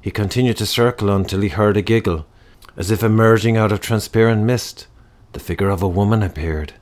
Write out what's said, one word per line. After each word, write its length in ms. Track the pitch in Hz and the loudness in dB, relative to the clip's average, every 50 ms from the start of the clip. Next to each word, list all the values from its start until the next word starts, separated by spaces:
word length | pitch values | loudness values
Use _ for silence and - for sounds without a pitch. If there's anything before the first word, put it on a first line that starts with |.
He 100 | - 101 | -8 -6
continued 440 | - - 104 95 - 123 127 123 110 - | -4 -4 -4 -2 0 0 0 0 0 -2
to 80 | 107 | -4
circle 440 | - - - 117 120 120 - 107 101 | -4 0 0 0 0 0 0 0 0
until 300 | 101 98 95 - 95 95 | 2 0 0 -2 -2 -2
he 80 | 101 101 | -2 -2
heard 280 | - 104 107 104 101 | -2 0 0 2 2
a 60 | 104 | 0
giggle, 440 | 92 - 113 113 104 101 87 80 78 _ _ - _ - - - - - _ | 0 2 0 0 2 0 -4 -4 -6 _ _ -20 _ -20 -20 -20 -20 -20 _
as 140 | - - 92 | -10 -4 -2
if 120 | 110 95 | -2 0
emerging 540 | 113 110 110 110 113 113 113 113 113 117 113 | 2 2 4 4 6 6 4 4 4 2 2
out 160 | 110 110 104 | 2 2 0
of 80 | 107 98 | 0 -2
transparent 640 | - - 117 107 - - - 113 113 113 113 107 107 | -2 -2 -4 -4 -4 -2 2 2 4 4 4 2 0
mist. 420 | 113 123 117 - - - - - - - - - - _ _ - _ | 0 0 -2 -4 -8 -14 -18 -20 -20 -20 -20 -20 -20 _ _ -20 _
The 80 | - 76 | -16 -14
figure 280 | - - 85 - 101 98 | -8 -8 -4 -2 -2 -2
of 140 | 98 87 | 0 -2
a 60 | 98 95 | -2 -2
woman 340 | 87 92 104 104 113 110 | 0 0 2 2 2 0
appeared. 500 | 107 90 - 76 76 82 78 78 78 76 - - | 0 -2 -4 -6 -6 -4 -4 -4 -6 -10 -12 -20